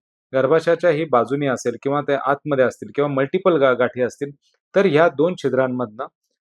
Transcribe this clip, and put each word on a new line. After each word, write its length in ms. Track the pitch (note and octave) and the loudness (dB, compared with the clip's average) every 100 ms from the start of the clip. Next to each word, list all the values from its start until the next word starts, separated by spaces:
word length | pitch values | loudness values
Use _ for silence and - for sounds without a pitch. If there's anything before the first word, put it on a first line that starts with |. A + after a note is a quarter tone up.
| _ _ _ | _ _ _
गर्भाशयाच्या 560 | C3+ C3 D#3+ D#3+ E3 F3 | -2 2 2 2 0 2
ही 140 | D3+ | 0
बाजूने 420 | D#3+ C3 D3+ C#3+ C#3+ | 0 0 0 -2 -2
असेल 300 | A#2 B2 A2+ | -2 -4 -6
किंवा 180 | C#3+ C#3+ | -4 -4
त्या 200 | C#3 C#3 C3 | -2 -2 -2
आतमध्ये 380 | C#3 D3+ C#3 | -4 -2 0
असतील 240 | B2 - - | 0 -2 -8
किंवा 160 | - C#3+ | -4 -2
मल्टिपल 460 | C3+ C#3 F#3 F#3+ D#3+ | -2 -2 0 0 2
गा-, 220 | C3+ A#2+ | 2 2
गाठी 240 | B2 - | 0 -2
असतील, 280 | A#2+ - C#3+ C#3+ _ _ _ | -6 -4 -10 -12 _ _ _
तर 120 | F#3 G3 | 0 2
ह्या 220 | D3 E3+ | 4 2
दोन 260 | C#3 D#3+ F3+ | 2 -2 -2
छिद्रांमधनं 680 | C#3 B2+ C3 B2+ A#2+ G#2+ D3 _ _ _ | -2 0 0 -2 -8 -10 -16 _ _ _